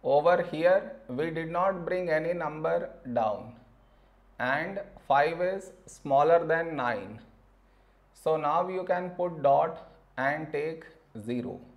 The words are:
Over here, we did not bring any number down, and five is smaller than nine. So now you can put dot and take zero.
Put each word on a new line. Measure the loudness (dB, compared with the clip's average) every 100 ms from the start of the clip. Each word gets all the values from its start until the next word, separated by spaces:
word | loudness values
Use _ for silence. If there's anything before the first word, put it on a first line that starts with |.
Over | 4 4 6 4
here, | 0 2 4 4 2 -16 -10
we | -4 -4
did | -4 -4
not | 0 0 -2
bring | -4 -4 0
any | 0 0
number | -4 -4 -4 -2 -2 -4 -12 -6
down, | -2 0 -2 -10 -20 -20 _ _ _ _ _ _ -6
and | -2 -2 -4 -8 -12 -20 2
five | 4 4 0
is | -2 -2 -10 -20 -20
smaller | -14 2 4 6 4
than | 4 0 0 -2
nine. | -2 -4 -8 -16 -20 _ _ _ _ _ _ _ _
So | _ -2 0
now | 2 0 0
you | -4
can | -2 -2 -2
put | -4 -6 2
dot | 4 4 4 -4 -18 -20 _ -4
and | -2 -2 -4
take | -6 -6 -8 -16 -20 _ -14
zero. | -6 -6 -6 -12 -18